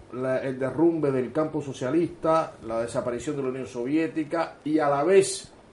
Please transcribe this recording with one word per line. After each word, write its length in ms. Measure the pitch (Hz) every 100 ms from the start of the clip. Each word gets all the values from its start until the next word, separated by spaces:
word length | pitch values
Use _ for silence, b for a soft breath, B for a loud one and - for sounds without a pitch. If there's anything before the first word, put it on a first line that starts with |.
| -
la, 300 | 120 131 131
el 160 | 139 131
derrumbe 520 | 131 127 170 165 147
del 220 | 135 120
campo 300 | 156 156 156
socialista, 920 | 131 - 127 156 170 - 160 160 156 - 110
la 160 | 113
desaparición 520 | 117 131 120 120 120
de 80 | 143
la 40 | 131
Unión 180 | 131 123
Soviética 880 | 123 120 151 160 160 147 170 165 -
y 160 | 143 156
a 120 | 147
la 120 | 139
vez 480 | 151 196 190 - - - -